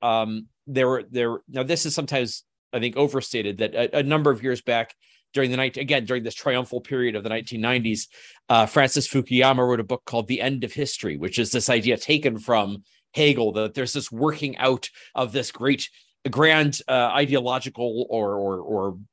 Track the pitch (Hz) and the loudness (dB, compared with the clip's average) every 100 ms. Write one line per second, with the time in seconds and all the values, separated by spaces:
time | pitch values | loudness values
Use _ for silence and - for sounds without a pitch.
0 | 120 113 110 110 113 _ - 131 127 127 | 0 2 0 -4 -10 _ -6 0 2 0
1 | 120 123 117 117 - 131 135 165 156 147 | -2 -2 -2 -2 -8 -6 -2 -2 -2 -4
2 | 143 135 120 - - _ _ 123 120 123 | -2 -2 -2 -6 -16 _ _ -4 -2 0
3 | 143 135 - 120 101 98 107 - 120 147 | 0 0 -4 -4 -4 -2 -2 0 0 0
4 | 139 156 147 117 131 123 - 117 113 - | 0 2 2 2 0 -4 0 -2 -2 -8
5 | _ _ _ 139 135 127 131 127 139 143 | _ _ _ -2 0 0 -2 -2 -2 0
6 | 107 127 113 - - 127 123 127 - 131 | 0 -4 -4 -6 -2 -2 -2 -8 -6 -2
7 | 123 107 104 113 113 117 113 127 113 107 | 0 -2 -4 -6 -6 -4 0 2 0 -2
8 | - - - - - 117 107 - 135 147 | -4 -14 -20 -14 2 4 6 6 4 2
9 | 135 139 123 123 131 127 123 120 104 123 | 0 0 2 4 6 6 4 2 -2 -6
10 | - 117 107 123 123 135 113 - 139 - | -4 -4 -2 -2 -2 -2 -4 -4 -6 -4
11 | 101 73 82 - 110 123 110 120 110 110 | -6 -4 -4 -2 0 0 2 2 2 0
12 | - 151 147 110 - 113 101 104 - _ | 2 2 2 -2 0 2 2 -4 -12 _
13 | _ - 151 131 110 101 110 - 123 147 | _ 2 4 4 2 0 -4 -4 -4 -4
14 | - 113 151 151 143 - 131 127 - - | -8 -2 -2 -2 -6 -2 0 0 -4 -16
15 | - - 127 123 120 - 123 131 - - | -10 -6 -4 -4 -6 -2 0 0 -2 -14
16 | _ _ 139 123 160 156 147 - - 131 | _ _ -4 2 4 6 4 0 0 2
17 | 120 135 143 139 123 127 135 127 120 113 | 2 2 2 0 0 -2 -4 -6 -4 -4
18 | 120 113 104 101 98 92 90 104 98 92 | -2 -2 -2 -2 -2 -4 -4 -2 -2 -6
19 | 104 | -14